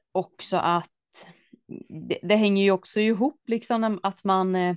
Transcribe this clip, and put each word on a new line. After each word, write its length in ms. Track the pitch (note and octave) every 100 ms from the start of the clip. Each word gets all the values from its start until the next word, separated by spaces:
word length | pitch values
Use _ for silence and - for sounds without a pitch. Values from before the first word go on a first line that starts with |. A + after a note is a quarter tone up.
| _
också, 460 | F#3+ - - - F3+
att 340 | E3+ F3 - _ _ - - - _ - - - - D#3+ -
det, 100 | -
det 120 | F3 G#3+
hänger 280 | G#3 G3
ju 80 | G3
också 280 | F#3 - G#3+
ihop 420 | G#3+ G#3 C#4 - -
liksom, 520 | A3+ - A3+ A3 F#3+
att 200 | G3 -
man, 320 | G3+ F#3+ F#3 F#3
eh, 200 | F3+